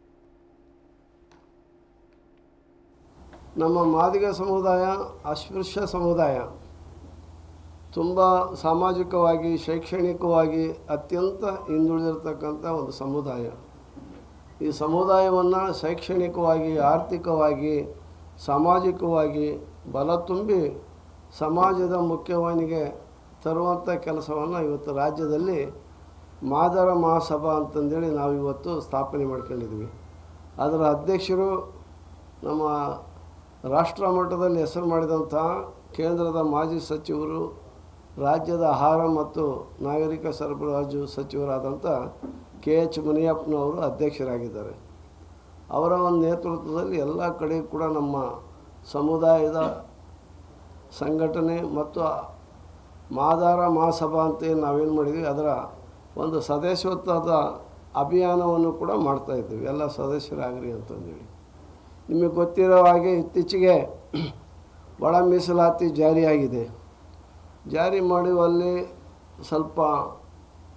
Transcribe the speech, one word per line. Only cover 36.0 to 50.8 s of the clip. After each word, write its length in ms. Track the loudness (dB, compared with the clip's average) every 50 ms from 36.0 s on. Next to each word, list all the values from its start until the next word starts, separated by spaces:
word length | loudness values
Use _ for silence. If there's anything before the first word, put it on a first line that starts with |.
| -2 0 0 0 0 0 0
ಮಾಜಿ 520 | 0 0 2 2 0 0 -2 -2 -4 -4
ಸಚಿವರು, 760 | -6 -6 -6 -6 -6 -4 -4 -4 -4 -4 -6 -6 -8 -10 -14 -20 -20 -20 -20 -20 -20 -20 -20 -20 -16 -8
ರಾಜ್ಯದ 460 | -2 0 2 2 0 0 -2 0 2 2
ಆಹಾರ 440 | 2 4 4 4 4 4 4 4
ಮತ್ತು 640 | 2 2 0 0 -2 -4 -2 -2 -2 -2 -4 -8 -12 -10 -8
ನಾಗರಿಕ 460 | -6 -2 -2 0 0 -2 -2 -4 -6
ಸರಬರಾಜು 800 | -6 -6 -6 -6 -6 -6 -4 -4 -2 -2 -2 -2 -4 -4 -6 -6
ಸಚಿವರಾದಂಥ 800 | -6 -8 -8 -8 -6 -6 -4 -4 -2 -2 -4 -4 -6 -6 -4 -2 -2 -2 -2 -4 -6 -10 -12 -14 -14 -14 -16 -18 -20 -16 -6
ಕೆ 120 | -2 2 2
ಎಚ್ 260 | 4 2 2 -2 -4
ಮುನಿಯಪ್ಪನವರು 840 | -2 0 2 2 2 2 0 0 -2 -2 -2 0 0 -2 -2 -2
ಅಧ್ಯಕ್ಷರಾಗಿದ್ದಾರೆ. 960 | -2 -4 -2 -2 -2 -2 -2 -4 -4 -4 -4 -6 -6 -8 -10 -10 -12 -12 -14 -16 -20 -20 -20 -20 -20 -20 -20 -20 -20 -20 -20 -20 -20 -20 -20 -20 -12 -6
ಅವರ 220 | -2 0 0 2
ಒಂದು 340 | 2 2 2 2 4 4 2
ನೇತೃತ್ವದಲ್ಲಿ 720 | 2 0 -2 -4 -4 -6 -6 -6 -6 -4 -4 -4 -2 -2
ಎಲ್ಲ 400 | -2 -2 -2 -2 -2 -2 -4 -4
ಕಡೆ 240 | -4 -4 -2 -2 -4
ಕೂಡ 220 | -4 -6 -4 -4 -2
ನಮ್ಮ 580 | -2 0 0 -2 -2 -2 -2 -4 -4 -6 -10 -14 -20 -20 -20 -20 -20 -20 -20 -12 -8
ಸಮುದಾಯದ 920 | -4 0 0 0 2 4 6 6 6 6 4 2 0 0 -2 -2 -4 -8 -12 -18 -20 -20 -20 -20 -20 -20 -20 -20 -20 -20 -20 -20 -20 -20 -20 -20 -20 -20